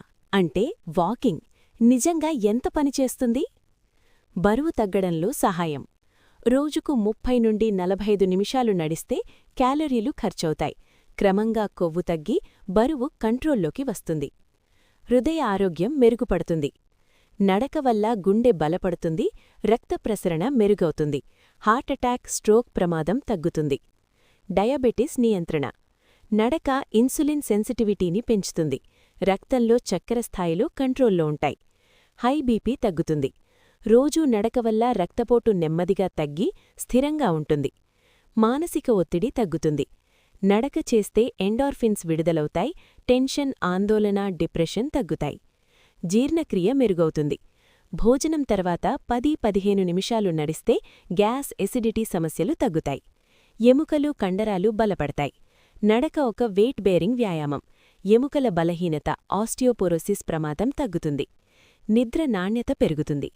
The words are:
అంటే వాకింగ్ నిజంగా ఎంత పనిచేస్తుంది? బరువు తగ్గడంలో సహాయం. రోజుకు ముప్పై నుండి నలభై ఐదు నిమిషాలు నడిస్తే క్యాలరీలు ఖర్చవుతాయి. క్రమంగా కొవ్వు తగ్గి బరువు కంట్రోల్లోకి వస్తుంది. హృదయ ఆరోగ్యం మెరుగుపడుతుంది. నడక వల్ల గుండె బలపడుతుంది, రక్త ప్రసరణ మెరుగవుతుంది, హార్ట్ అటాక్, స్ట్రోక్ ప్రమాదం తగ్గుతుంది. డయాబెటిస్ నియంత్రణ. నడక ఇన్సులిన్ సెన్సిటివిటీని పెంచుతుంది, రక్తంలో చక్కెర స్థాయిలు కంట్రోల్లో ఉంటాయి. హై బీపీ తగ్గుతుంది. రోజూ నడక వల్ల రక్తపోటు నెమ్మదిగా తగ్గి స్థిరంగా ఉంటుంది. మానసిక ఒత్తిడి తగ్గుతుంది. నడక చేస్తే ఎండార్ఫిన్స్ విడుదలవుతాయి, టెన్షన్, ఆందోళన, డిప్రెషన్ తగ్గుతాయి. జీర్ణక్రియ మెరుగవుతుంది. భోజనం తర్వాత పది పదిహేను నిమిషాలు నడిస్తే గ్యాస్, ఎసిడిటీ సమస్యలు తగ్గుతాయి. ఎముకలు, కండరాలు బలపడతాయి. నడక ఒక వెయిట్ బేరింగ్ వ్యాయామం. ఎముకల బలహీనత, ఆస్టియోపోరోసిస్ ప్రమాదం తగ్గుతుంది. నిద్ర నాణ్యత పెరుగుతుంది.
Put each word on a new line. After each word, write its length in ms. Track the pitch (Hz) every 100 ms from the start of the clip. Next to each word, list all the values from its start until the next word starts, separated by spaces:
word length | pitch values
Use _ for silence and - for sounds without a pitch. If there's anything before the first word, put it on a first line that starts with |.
| - _ _
అంటే 300 | 196 170 180 254 427 -
వాకింగ్ 520 | 160 170 240 262 160 - _ _ -
నిజంగా 500 | 233 254 320 339 302 311
ఎంత 220 | 208 247 -
పనిచేస్తుంది? 720 | 320 285 269 254 - 247 233 427 _ _ _ _ _ _ _ _ -
బరువు 360 | 185 226 311
తగ్గడంలో 580 | 330 214 196 185 165 180
సహాయం. 520 | 294 247 175 170 139 - _ _ _ _ _ -
రోజుకు 460 | 262 294 311 - 262
ముప్పై 400 | 208 220 - 247
నుండి 280 | 226 214 226
నలభై 360 | 196 180 190 208
ఐదు 140 | 202 190
నిమిషాలు 460 | 185 202 269 240
నడిస్తే 460 | 185 156 160 - 269 - - _ -
క్యాలరీలు 540 | 254 285 311 247 220
ఖర్చవుతాయి. 640 | - 202 - 165 156 151 - - _ _ -
క్రమంగా 480 | 202 190 226 226 202 -
కొవ్వు 240 | 175 160
తగ్గి 360 | 180 170 151 311 - _ -
బరువు 380 | 190 247 311 269 -
కంట్రోల్లోకి 600 | 220 247 311 262 160 -
వస్తుంది. 460 | 269 196 - 160 143 - _ _ _ _ _ _ -
హృదయ 320 | 247 233 320 247
ఆరోగ్యం 460 | 196 196 156 196 302
మెరుగుపడుతుంది. 720 | 233 240 240 180 - 165 143 - _ _ _ _ _ -
నడక 380 | 196 190 277 320
వల్ల 340 | 262 214 208 233
గుండె 340 | 180 208 247
బలపడుతుంది, 720 | 175 156 180 190 202 170 160 330 - _ _
రక్త 300 | 208 226 - 349
ప్రసరణ 480 | - 202 185 160 208
మెరుగవుతుంది, 720 | 277 202 208 170 - 151 143 - _ _ _
హార్ట్ 300 | - 233 -
అటాక్, 340 | 269 247 247 -
స్ట్రోక్ 420 | - - 214 240 -
ప్రమాదం 440 | 175 165 156 240 -
తగ్గుతుంది. 540 | 196 160 - 151 135 _ _ _ _ _ _ -
డయాబెటిస్ 680 | 185 214 277 254 202 277 -
నియంత్రణ. 480 | 233 202 165 156 139 - _ _ _ _ -
నడక 380 | 208 220 320 - 269 -
ఇన్సులిన్ 480 | 214 254 - 294 294
సెన్సిటివిటీని 800 | - 208 214 247 214 202 180 180
పెంచుతుంది, 560 | - 220 - - 156 131 _ _ _ -
రక్తంలో 580 | 185 190 - 254 226 233
చక్కెర 360 | - 175 - 240
స్థాయిలు 440 | 226 - 175 165 285
కంట్రోల్లో 520 | - 262 262 247 180 156
ఉంటాయి. 320 | 151 143 - _ _ _ _ _ -
హై 160 | 220 294
బీపీ 320 | 254 214 - 269
తగ్గుతుంది. 540 | 226 160 165 156 135 - _ _ _ _ -
రోజూ 360 | 233 285 330 311
నడక 340 | 220 226 254
వల్ల 240 | 226 220 240
రక్తపోటు 600 | 226 175 - 233 240 233
నెమ్మదిగా 560 | 190 160 160 175 196 185
తగ్గి 340 | - 151 147 277 - _ -
స్థిరంగా 500 | - 247 285 302 240
ఉంటుంది. 400 | 160 151 151 135 - _ _ _ _ _ -
మానసిక 500 | 220 269 349 311 -
ఒత్తిడి 380 | 208 165 175 214
తగ్గుతుంది. 560 | - 202 156 160 147 139 _ _ _ _ _
నడక 340 | 190 202 277 320 -
చేస్తే 380 | 226 196 - 247 -
ఎండార్ఫిన్స్ 600 | 190 226 277 277 226 208 165
విడుదలవుతాయి, 640 | 160 160 160 151 - 226 370 - _ -
టెన్షన్, 460 | 254 269 - 277 -
ఆందోళన, 560 | 180 180 202 214 208 196 202
డిప్రెషన్ 560 | 170 165 - 165 - 269
తగ్గుతాయి. 480 | 302 190 156 147 - _ _ _ _ _ _
జీర్ణక్రియ 680 | 175 208 277 320 302 196 175
మెరుగవుతుంది. 640 | 277 233 170 160 156 147 - _ _ _ _ _
భోజనం 500 | 170 214 269 311 311
తర్వాత 440 | 269 196 180 170 180 277 -
పది 260 | 247 277 302
పదిహేను 480 | 220 196 190 196
నిమిషాలు 460 | 185 175 - 226 196
నడిస్తే 460 | 160 151 156 - 330 - - -
గ్యాస్, 400 | 175 208 254 285 -
ఎసిడిటీ 460 | 196 254 226 220 214
సమస్యలు 480 | 185 160 - 175
తగ్గుతాయి. 480 | 330 269 160 147 135 - _ _ _ _ -
ఎముకలు, 520 | 233 262 311 302 294
కండరాలు 560 | 294 190 185 220 190 202
బలపడతాయి. 640 | 214 220 180 143 - 143 - _ _ _ -
నడక 340 | 208 220 302 -
ఒక 240 | 269 202
వెయిట్ 380 | 240 185 226 -
బేరింగ్ 340 | 202 175 170 247
వ్యాయామం. 460 | 220 165 147 139 - _ _ _ 190
ఎముకల 420 | 220 277 294 254
బలహీనత, 600 | 175 165 170 175 151 160 - -
ఆస్టియోపోరోసిస్ 920 | 190 226 - 254 240 185 170 - 202
ప్రమాదం 460 | - 160 151 151 226
తగ్గుతుంది. 560 | - 269 165 160 143 - _ _ _ _ _
నిద్ర 380 | - 220 240 320 311
నాణ్యత 460 | 202 185 226 233
పెరుగుతుంది. 580 | 277 208 151 151 147 123